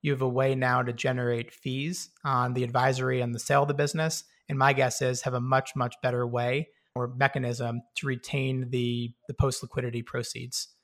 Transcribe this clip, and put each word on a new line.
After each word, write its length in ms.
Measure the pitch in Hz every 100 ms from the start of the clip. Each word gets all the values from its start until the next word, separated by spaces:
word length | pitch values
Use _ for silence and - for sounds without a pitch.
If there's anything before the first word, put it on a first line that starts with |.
you 100 | 151
have 100 | 135
a 60 | 131
way 260 | 123 135
now 280 | 131 127 127
to 100 | 123
generate 600 | 117 139 123 123 117 117
fees 560 | - 131 131 147 180 - _ 143
on 300 | 127 123 123
the 100 | 123
advisory 560 | 123 131 127 127 127
and 120 | 120
the 60 | 117
sale 220 | - 147
of 80 | 143
the 40 |
business. 520 | 143 147 160 160 160 - _ -
And 100 | 143
my 140 | 135
guess 280 | 135 131 -
is 200 | 131 123
have 120 | -
a 60 | 123
much, 380 | 123 131 135 139
much 180 | 120 -
better 240 | 127 123 120
way 400 | 120 120 135 160 _ _
or 140 | 123 123 127
mechanism 680 | 139 139 123 120 120 117 - -
to 120 | 139
retain 640 | 123 - 143 131 131 123
the, 440 | 123 120 120 120 - -
the 40 |
post-liquidity 680 | 135 135 123 120 - 123 120
proceeds. 680 | 120 127 117 120 123 - - _